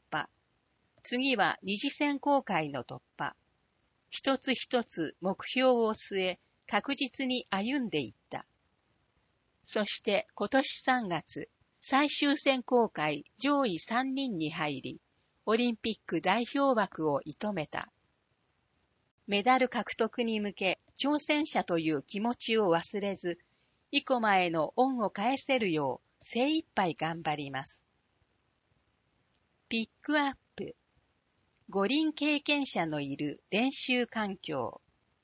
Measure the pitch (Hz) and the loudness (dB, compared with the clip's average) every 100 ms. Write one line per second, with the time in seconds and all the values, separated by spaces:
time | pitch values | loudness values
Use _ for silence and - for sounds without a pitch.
0 | - 151 - _ _ _ _ _ _ _ | -6 -6 -6 _ _ _ _ _ _ _
1 | - 247 269 226 175 - 190 202 277 - | -4 0 2 4 2 0 -4 -2 -2 0
2 | 294 277 285 277 - 170 151 135 - 131 | 0 0 2 2 2 -2 -2 -4 -8 -12
3 | _ - 151 - _ _ _ _ _ _ | _ -8 -8 -8 _ _ _ _ _ _
4 | _ - 277 269 - 240 - 240 - - | _ -4 0 0 0 -2 0 -2 0 -4
5 | 151 - 185 190 - 247 262 233 220 214 | -6 -4 -4 -4 -2 2 4 6 4 0
6 | - 196 185 175 _ _ - 202 - - | -2 0 0 -2 _ _ -2 0 0 -2
7 | 262 - 254 254 - 196 220 285 226 151 | -2 -2 -2 -2 -2 -2 0 -2 0 -2
8 | 110 - - 143 - _ _ _ _ _ | -4 -8 -12 -12 -12 _ _ _ _ _
9 | _ _ _ _ _ _ - 220 208 - | _ _ _ _ _ _ -6 -2 0 -2
10 | 220 196 - - 202 269 - - - 254 | 2 0 0 -6 0 2 2 0 0 0
11 | 202 160 - - - _ _ _ - 269 | 0 -4 -6 -10 -12 _ _ _ 0 2
12 | 294 - 285 294 277 262 - 247 214 - | 2 2 2 2 2 0 2 2 2 0
13 | 151 147 - - 277 285 247 160 - 240 | -2 -2 -8 -4 0 2 2 0 -2 -2
14 | 269 262 269 175 156 165 151 135 131 165 | -2 -2 -2 -2 -4 -2 -4 -4 -8 -12
15 | _ _ _ _ - 226 240 220 226 202 | _ _ _ _ 0 2 2 0 -4 -6
16 | - 160 285 233 233 277 277 220 190 - | -2 0 2 2 0 2 4 4 0 0
17 | 156 139 156 - 214 190 147 - - _ | 0 0 -2 -8 -4 -4 -4 -6 -8 _
18 | _ _ _ _ _ _ _ _ _ _ | _ _ _ _ _ _ _ _ _ _
19 | _ _ - 202 220 262 247 240 - - | _ _ -2 0 4 4 2 -2 -4 -2
20 | 220 - 226 214 208 - 190 - _ - | -2 0 -2 -2 -4 -2 -2 -2 _ -4
21 | 277 294 - 294 262 208 180 170 160 147 | 0 0 2 0 0 0 0 0 0 -2
22 | - 202 233 247 233 220 196 165 - 202 | -4 -4 -4 -2 0 2 4 4 0 -4
23 | 202 185 175 170 _ _ _ _ _ 285 | -4 -4 -6 -6 _ _ _ _ _ -2
24 | - 247 220 190 180 165 147 - 269 254 | 0 2 4 4 4 2 0 2 2 2
25 | 196 - 226 269 - 254 196 156 135 123 | -2 0 0 0 0 0 2 0 0 -4
26 | _ _ - 226 277 320 - - 180 - | _ _ -4 0 0 0 -2 -2 -2 0
27 | 160 165 160 147 139 139 - - _ _ | -4 -4 -4 -4 -4 -6 -6 -8 _ _
28 | _ _ _ _ _ _ _ _ _ _ | _ _ _ _ _ _ _ _ _ _
29 | _ _ _ _ _ _ - 226 220 _ | _ _ _ _ _ _ -6 -4 -4 _
30 | - 294 277 262 _ - - - _ _ | -2 0 0 -4 _ -10 -10 -12 _ _
31 | _ _ _ _ _ _ - 190 202 285 | _ _ _ _ _ _ -6 0 2 2
32 | 311 - 294 294 - 294 269 202 165 151 | 0 0 0 0 0 0 0 -2 -2 -2
33 | 139 139 147 - - 202 262 - - 247 | -4 -4 -4 -6 -2 0 0 0 0 0
34 | 233 226 208 190 - 143 110 - _ _ | 0 -4 -4 -6 -6 -4 -4 -8 _ _
35 | _ _ | _ _